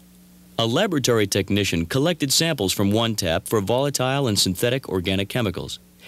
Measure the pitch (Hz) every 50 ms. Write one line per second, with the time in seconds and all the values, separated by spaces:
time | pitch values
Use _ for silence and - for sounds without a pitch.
0 | - - - - - - - - - - - - 117 113 123 170 220 202 160 135
1 | 117 127 117 110 104 98 - 101 95 - 98 104 98 - 90 82 82 - - 131
2 | 147 180 175 - 147 135 - - 165 165 156 - 98 92 - - 101 98 104 113
3 | 117 113 104 - 92 82 80 85 - - 117 107 95 101 120 131 143 143 135 -
4 | 127 131 139 143 139 117 101 - - 95 90 - 120 120 131 139 - - 92 95
5 | 85 98 95 95 101 - - 127 113 92 80 73 65 - - - - - - -
6 | -